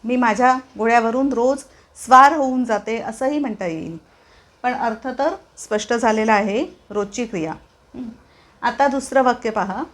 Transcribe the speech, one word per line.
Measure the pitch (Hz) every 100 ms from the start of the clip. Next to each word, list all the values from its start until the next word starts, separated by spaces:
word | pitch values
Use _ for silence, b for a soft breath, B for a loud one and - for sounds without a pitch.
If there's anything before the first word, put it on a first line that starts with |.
मी | 220 254
माझ्या | 240 208 254 254 262 202
घोड्यावरून | 226 233 226 247 277
रोज | 233 247 277 - b b - -
स्वार | 254 277
होऊन | 311 269 254 247
जाते, | 208 208 226
असंही | - 220 262 294
म्हणता | 262 208 185
येईल. | 160 165 165 _ b b b b b
पण | 247
अर्थ | - 233 220 262 254
तर | 294 381 _ -
स्पष्ट | - 214 -
झालेला | 233 226 220 220
आहे, | 214 208 214 349 - _
रोजची | 208 202 - 233
क्रिया. | 185 156 156 _ _ _ -
हं. | 240 - b b b b
आता | 240 233 285
दुसरं | 269 254 262
वाक्य | 254 240 226
पहा. | 214 190 196 311